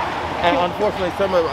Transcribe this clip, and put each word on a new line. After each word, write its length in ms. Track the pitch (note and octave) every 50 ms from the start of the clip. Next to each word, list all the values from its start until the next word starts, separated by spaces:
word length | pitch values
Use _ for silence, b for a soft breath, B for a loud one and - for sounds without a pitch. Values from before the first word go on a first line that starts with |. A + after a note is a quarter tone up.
| - - - - - - - -
And 160 | - F3 F3
unfortunately, 560 | F3 F3+ F3 E3+ - G#3 G#3 - - F#3+ F3 - -
some 140 | G3 F#3+ F#3+
of 100 | F3 E3 D3+